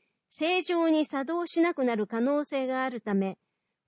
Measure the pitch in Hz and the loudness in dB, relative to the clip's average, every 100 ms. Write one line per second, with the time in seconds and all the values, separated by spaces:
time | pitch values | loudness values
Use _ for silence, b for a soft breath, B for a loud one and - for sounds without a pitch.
0 | _ _ _ - 311 370 330 339 330 311 | _ _ _ -4 0 0 0 2 4 2
1 | 302 269 269 339 339 339 339 330 247 226 | 2 -2 -2 -2 0 2 2 2 0 0
2 | 208 226 247 294 294 277 262 262 262 240 | -2 0 0 0 -2 -4 -2 -2 -4 -4
3 | 214 196 190 - _ _ _ _ | 0 0 0 -4 _ _ _ _